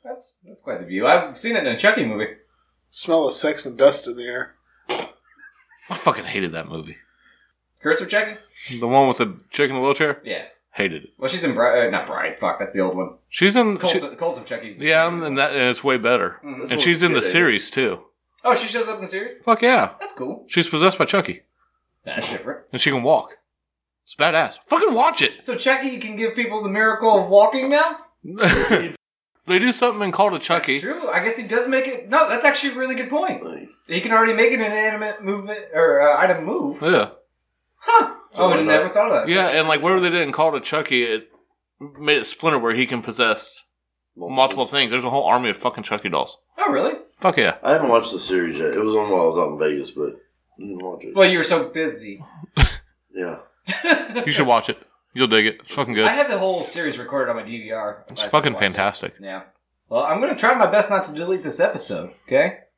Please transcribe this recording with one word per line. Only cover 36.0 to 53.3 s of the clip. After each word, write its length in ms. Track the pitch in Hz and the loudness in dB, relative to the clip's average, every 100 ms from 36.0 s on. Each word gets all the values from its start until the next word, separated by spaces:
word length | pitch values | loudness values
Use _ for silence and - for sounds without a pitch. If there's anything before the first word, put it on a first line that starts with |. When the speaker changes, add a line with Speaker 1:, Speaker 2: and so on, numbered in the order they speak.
Speaker 1:
uh, 200 | 147 147 | 6 6
item 220 | 185 165 | 4 2
move. 380 | 160 294 285 - | -2 -4 -4 -2
Speaker 3:
Yeah. 300 | 156 165 104 - _ _ _ _ _ _ | 2 2 2 -6 _ _ _ _ _ _
Speaker 1:
Huh. 340 | - 453 - - _ | 4 4 4 -6 _
I 40 | - | 0
Speaker 4:
Something 140 | 180 | 2
Speaker 1:
would 60 | 160 | 4
Speaker 4:
like 80 | 156 | 4
Speaker 1:
never 180 | 151 | 2
Speaker 4:
that. 100 | - | 2
Speaker 1:
thought 160 | 208 208 | 2 2
of 160 | 160 156 | 2 2
that. 20 | |
Speaker 3:
Yeah, 160 | 180 180 | 2 4
and, 200 | 147 160 | 2 2
like, 140 | 151 | 2
whatever 180 | 160 190 | 4 2
they 100 | 180 | 2
didn't 220 | 170 147 | 0 -2
call 220 | 131 160 | 2 0
it 40 | 143 | 0
a 20 | |
Chucky, 420 | - 151 151 127 | -4 -4 0 0
it 240 | 117 110 - _ _ _ _ _ 143 143 | 0 -4 -6 _ _ _ _ _ -20 -8
made 200 | 147 147 | 0 0
it 80 | 110 | 0
Splinter 320 | - 160 143 | -2 0 2
where 160 | 117 | 0
he 120 | 113 123 | 0 -2
can 160 | 127 | -2
possess 640 | 113 107 117 107 - - _ _ _ _ _ - | -6 0 0 0 -4 -16 _ _ _ _ _ -14
Speaker 4:
Multiple. 200 | 90 135 | -6 2
Speaker 3:
multiple 300 | 135 131 123 | 4 4 -2
things. 240 | 139 123 | 0 0
There's 140 | 127 | 0
a 60 | 123 | 0
whole 140 | 135 | 0
army 260 | 90 120 123 | 2 2 2
of 60 | 101 | -2
fucking 280 | 123 - | -4 -4
Chucky 240 | 104 104 101 | -8 -6 -2
dolls. 280 | 78 - - _ - | -2 -4 -10 _ -4
Speaker 1:
Oh, 120 | 370 | -2
really? 220 | 277 262 311 - - | 0 -2 -4 -14 -2
Speaker 3:
Fuck 160 | 190 147 | 0 2
yeah. 180 | 101 - | 0 0
Speaker 4:
I 100 | - | 0
haven't 160 | 151 143 | 2 4
watched 240 | 113 110 | 2 2
the 60 | 92 | -8
series 380 | - 92 85 76 | -2 -2 -2 -2
yet. 160 | 78 | -2
It 60 | 82 | 0
was 140 | 110 | 0
on 160 | 107 104 | 0 0
while 120 | 95 | 2
I 40 | 82 | 2
was 120 | 80 | 2
out 140 | 76 | -2
in 60 | 73 | -2
Vegas, 320 | 78 73 69 | -2 -2 -8
but 180 | - 73 - _ _ _ _ | -8 -8 -8 _ _ _ _
I 20 | |
didn't 220 | 98 90 | -16 -12
watch 200 | 92 - | -12 -12
it. 100 | - 196 | -6 4
Speaker 1:
Well, 120 | 190 | 4
you 100 | 175 | 6
were 60 | |
so 240 | 156 165 - | 2 0 0
busy. 540 | 160 156 - 107 98 - - 156 - 139 - _ _ _ | -4 -6 -6 -14 -18 -20 -20 -8 2 2 2 _ _ _
Speaker 4:
Yeah. 220 | 95 90 | -8 -8